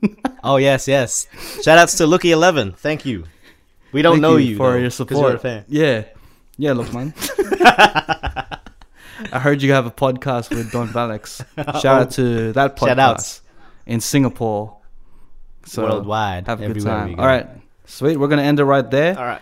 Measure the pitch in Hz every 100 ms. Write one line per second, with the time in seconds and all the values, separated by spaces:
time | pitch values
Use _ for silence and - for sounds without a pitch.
0 | 214 - - - 135 135 139 135 - 139
1 | 120 - - - - - - 165 170 -
2 | 160 180 175 160 175 160 101 90 147 151
3 | 143 107 80 - _ _ _ _ _ 135
4 | 160 165 156 160 131 104 127 123 123 -
5 | 131 135 143 120 131 113 98 147 156 117
6 | 107 - - _ _ - 147 123 107 120
7 | 135 - - - 320 392 - - 202 -
8 | - 160 135 - - 139 - - - _
9 | - - 220 127 135 143 135 135 117 -
10 | 135 127 143 123 117 117 110 120 117 117
11 | 120 107 - - - - 151 147 139 131
12 | 123 - 127 117 113 110 139 135 - 127
13 | 135 113 - - - - - - - 117
14 | - 143 131 - 113 104 107 - - -
15 | - - - - - - - - 110 110
16 | 101 107 107 90 95 113 104 107 104 110
17 | 101 85 131 127 - - - _ - -
18 | 139 160 143 147 143 147 139 139 117 135
19 | 160 190 123 107